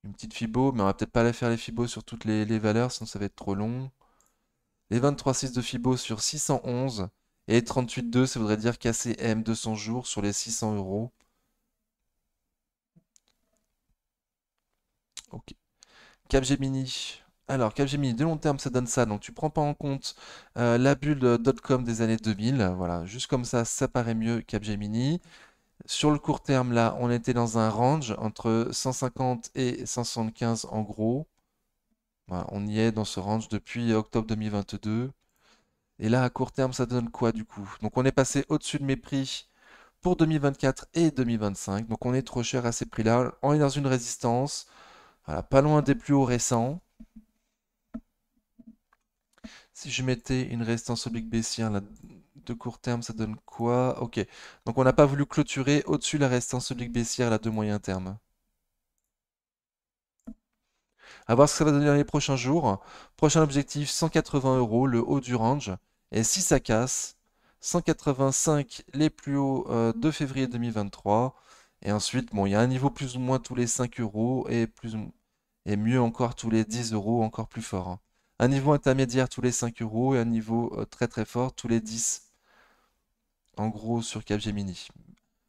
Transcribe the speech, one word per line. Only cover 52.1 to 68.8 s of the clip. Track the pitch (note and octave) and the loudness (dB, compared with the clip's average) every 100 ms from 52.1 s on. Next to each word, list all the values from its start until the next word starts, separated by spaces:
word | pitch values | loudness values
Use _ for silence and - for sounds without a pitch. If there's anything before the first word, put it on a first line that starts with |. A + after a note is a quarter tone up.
| - _ - | -20 _ -20
de | - | -10
court | A#2 A#2+ - | -8 -8 -8
terme, | - A#2+ | -4 -4
ça | A#2 | -4
donne | A2 A2 A2 - | -6 -6 -6 -14
quoi ? | - A#2 B2 B2+ - | -2 2 2 2 0
Ok. | A#2 A#2 F#2+ - - - - | -4 -4 -4 -8 -20 -10 -4
Donc, | A#2 | 4
on | |
n'a | B2+ | 4
pas | A#2+ D3 | 8 6
voulu | C#3 C#3 | 6 0
clôturer | - C#3+ - C3 D3 - | 0 0 0 2 2 2
au-dessus | D3+ - D3+ | -2 0 0
de | |
la | C#3 | 2
résistance | B2 - B2+ - | 2 0 -6 -4
oblique | B2 A#2+ | -6 -4
baissière, | A#2 A#2 - A#2+ | -4 -4 0 2
là, | A2 | 2
de | A2+ | 0
moyen | A2 G#2+ G#2 | -2 -2 -2
terme. | - F#2+ F#2 G2+ _ _ _ _ _ _ _ _ _ _ _ _ _ _ _ _ _ _ _ _ - - _ _ _ _ _ _ - - - | -2 -4 -6 -12 _ _ _ _ _ _ _ _ _ _ _ _ _ _ _ _ _ _ _ _ -20 -20 _ _ _ _ _ _ -20 -18 0
À | |
voir | A#2 D3 | 6 6
ce | |
que | - | 6
ça | |
va | D#3 | 4
donner | C#3+ D3 | 6 6
dans | |
les | C#3+ | 4
prochains | - D3 - C3+ | 4 0 0 0
jours. | B2+ D#3+ C3+ G2 - - - - | 2 2 2 0 -6 -20 -20 0
Prochain | D#3 E3 | 4 4
objectif, | D#3 C#3 C3+ D3 C#3+ | 4 2 0 -4 -4
cent | - E3 | -2 2
quatre-vingts | D#3 - C#3+ C3 C3 | 2 2 0 2 2
euros, | A#2+ A2+ C3+ | 4 4 4
le | A#2 | 2
haut | - C#3+ | 2 0
du | B2 | 0
range. | B2 A2+ C#3+ G2 F#2 _ _ _ | 0 2 0 -2 -8 _ _ _
Et | - | -2
si | A2 - | 0 0
ça | F#3 D3 | 2 2
casse, | - A2 B2+ - - - _ _ _ _ | 4 0 2 -4 -8 -14 _ _ _ _
cent | - F3 | -4 -2
quatre-vingt-cinq, | E3+ D#3 - C3 C3+ C3 - D3+ C3 - | 0 0 0 2 2 2 2 2 0 -10